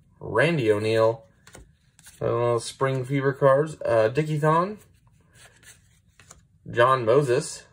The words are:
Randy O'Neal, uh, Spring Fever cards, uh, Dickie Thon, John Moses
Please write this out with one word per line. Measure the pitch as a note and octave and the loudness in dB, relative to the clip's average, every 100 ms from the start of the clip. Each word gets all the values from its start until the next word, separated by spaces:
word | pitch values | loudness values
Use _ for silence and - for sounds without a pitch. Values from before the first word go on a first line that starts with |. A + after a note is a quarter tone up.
| _ _ | _ _
Randy | G2 G#2 D3+ D#3+ A2 | -6 0 0 0 0
O'Neal, | G#2 A2 A2 A2 A2+ - _ - - - _ _ _ - - | 0 0 2 0 -2 -12 _ -20 -20 -20 _ _ _ -20 -8
uh, | A#2+ A#2 A#2+ A#2 | -6 -2 -2 -2
Spring | - - C3+ C3+ B2 | -6 -4 -4 -4 -4
Fever | C#3+ C3+ | -2 -2
cards, | C3 C#3 C3+ D#3 D3 - | 0 2 2 0 -4 -2
uh, | A2+ A2 | 2 2
Dickie | B2+ D#3 D3+ | 0 -4 -2
Thon, | D#3 E3 F#3+ G#3+ - _ _ _ _ _ - _ - - _ _ _ _ _ - _ _ - | 0 0 -2 -8 -20 _ _ _ _ _ -20 _ -20 -20 _ _ _ _ _ -20 _ _ -6
John | A2+ B2+ C3 A2 | 2 4 4 2
Moses | C3+ C#3 B2+ - - - | 2 2 -2 -4 -12 -20